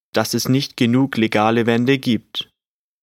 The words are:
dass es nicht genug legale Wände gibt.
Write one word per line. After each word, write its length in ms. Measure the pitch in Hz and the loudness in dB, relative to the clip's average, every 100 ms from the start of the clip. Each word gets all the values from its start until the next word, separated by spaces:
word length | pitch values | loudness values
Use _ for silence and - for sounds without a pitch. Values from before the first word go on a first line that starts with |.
| _ | _
dass 220 | 110 - | -4 -2
es 140 | 120 - | -4 0
nicht 280 | 131 135 - | -2 -2 -2
genug 400 | 117 127 135 113 | 0 2 0 0
legale 500 | 110 107 110 117 113 | 0 2 2 2 0
Wände 320 | 117 123 139 | 0 0 0
gibt. 520 | 131 107 _ - - _ _ _ _ _ | 0 -4 _ -10 -10 _ _ _ _ _